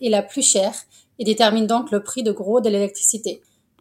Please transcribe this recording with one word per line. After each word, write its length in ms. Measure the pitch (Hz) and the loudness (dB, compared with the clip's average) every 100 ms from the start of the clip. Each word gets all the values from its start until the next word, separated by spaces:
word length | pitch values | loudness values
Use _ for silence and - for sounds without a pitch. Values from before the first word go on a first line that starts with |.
est 80 | 247 | 0
la 100 | 208 | 0
plus 220 | 196 - | 0 0
chère 320 | - 202 196 226 - _ _ _ | 2 2 0 -4 -16 _ _ _
et 60 | |
détermine 420 | 220 220 226 220 214 | -2 4 4 4 2
donc 260 | 233 247 | 0 0
le 100 | 208 | -4
prix 200 | 208 - | -4 -4
de 100 | 220 | -4
gros 280 | 202 190 240 | -4 0 0
de 80 | 220 | 2
l'électricité. 720 | 202 196 - - 220 214 - _ _ _ _ | 0 -2 -2 -2 -2 -6 -10 _ _ _ _